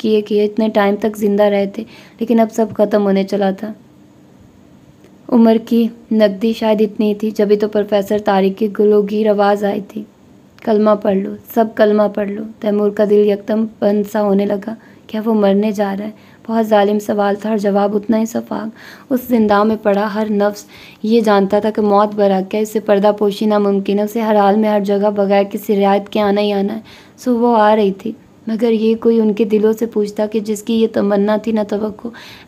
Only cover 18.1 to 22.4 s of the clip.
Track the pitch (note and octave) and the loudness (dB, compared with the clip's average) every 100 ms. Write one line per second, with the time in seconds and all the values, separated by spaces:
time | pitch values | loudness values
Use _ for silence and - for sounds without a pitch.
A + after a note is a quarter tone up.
18.1 | A3 A3 A#3 A3+ G#3+ A3 A3+ - - - | -2 -2 -6 -8 -8 -10 -14 -20 -16 -4
19.1 | B3+ B3+ A#3+ G#3+ G3+ G#3+ G#3+ A3 G3 G#3 | -4 0 0 2 2 2 0 0 0 0
20.1 | G3+ G#3+ G3+ G#3 G#3 - - - - G#3+ | -4 -2 0 -2 -4 -12 -20 -20 -10 0
21.1 | A#3 G#3+ G3+ G3 G#3 G#3+ G#3+ G#3 G3+ G#3+ | 2 4 2 2 0 -2 0 2 2 2
22.1 | G#3 G3+ F#3+ | 0 0 0